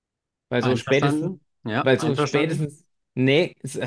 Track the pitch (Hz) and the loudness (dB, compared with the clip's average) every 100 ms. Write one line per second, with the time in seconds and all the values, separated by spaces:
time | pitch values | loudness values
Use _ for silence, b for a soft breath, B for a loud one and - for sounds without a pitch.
0 | _ _ _ _ - 123 120 123 - 135 | _ _ _ _ -6 -2 0 0 0 2
1 | 147 151 170 185 _ _ 120 110 143 135 | 2 0 -4 -8 _ _ -4 0 2 2
2 | 156 139 143 143 160 151 147 - _ _ | 2 -2 0 0 0 -2 -6 -8 _ _
3 | _ - 131 143 180 - 135 147 | _ -2 2 2 2 -4 -12 -8